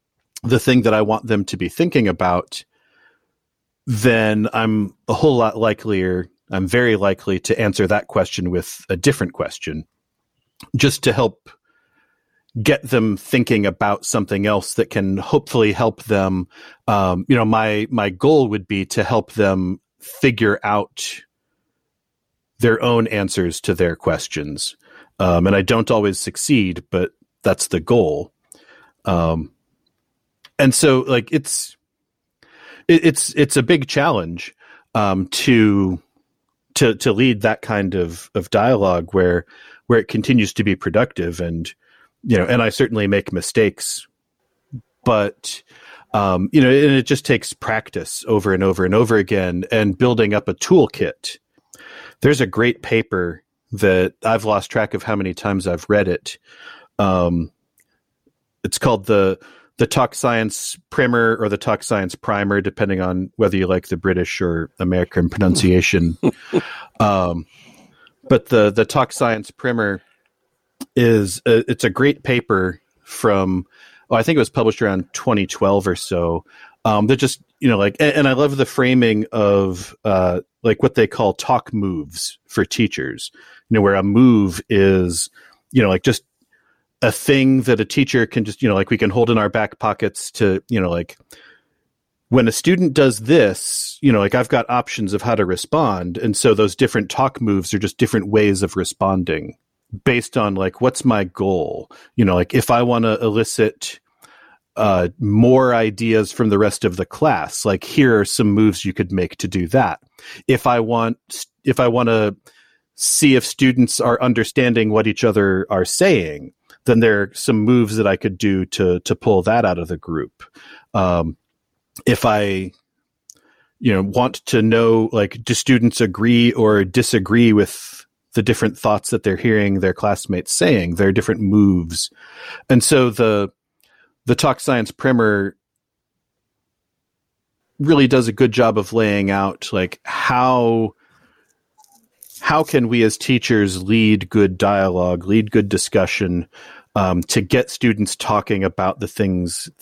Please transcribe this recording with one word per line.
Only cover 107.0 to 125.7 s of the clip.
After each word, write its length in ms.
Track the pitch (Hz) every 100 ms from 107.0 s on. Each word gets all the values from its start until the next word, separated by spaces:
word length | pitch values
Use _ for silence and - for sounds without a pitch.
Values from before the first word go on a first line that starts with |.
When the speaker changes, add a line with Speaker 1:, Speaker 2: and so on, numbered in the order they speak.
| 90
Speaker 1:
class, 600 | - 151 104 73 - 110
like, 180 | 98
here 360 | - - 135 110
are 60 | 98
some 260 | - 107
moves 340 | 101 107 95 98
you 80 |
could 180 | - 92
make 240 | 92 87 -
to 100 | 98
do 200 | 95 87
that. 300 | 131 110 73 _ _ - - -
If 200 | 127 127
I 120 | 123
want, 680 | 113 117 113 117 _ - - _
if 160 | - 127
I 80 | 123
wanna 480 | 120 117 113 104 101 _ _ _ _ _ -
see 400 | - - 151 131
if 100 | -
students 540 | - 131 127 120 -
are 220 | 120 117
understanding 720 | 127 117 110 - 123 117 107
what 160 | 107 110
each 160 | 101
other 420 | 120 104 98 95 95
are 160 | 98 90
saying, 680 | - 190 143 82 73 67 - _ _ -
then 140 | 113
there 220 | 113 104
are 80 | 101
some 260 | - - 113
moves 380 | 107 123 110 110
that 100 | 101
I 80 | 95
could 220 | 110 92
do 280 | 107 95 90
to, 320 | - 95 90
to 140 | - -
pull 260 | - 98
that 220 | 92 113 104
out 140 | 87
of 80 | 82
the 100 | 85
group. 460 | - 80 62 _ - _ - - _
Um, 420 | 104 92 87 82 80 _ _ _ _ _ - -
if 180 | 120
I, 480 | 120 107 101 95 92 - _ _ _ _ _ _ _ _ _ _
you 140 | 123
know, 80 | 98
want 340 | 98 113 123 - -
to 160 | 120
know, 480 | 110 113 117 113 110
like, 320 | 113 101 -
do 100 | -
students 460 | 117 -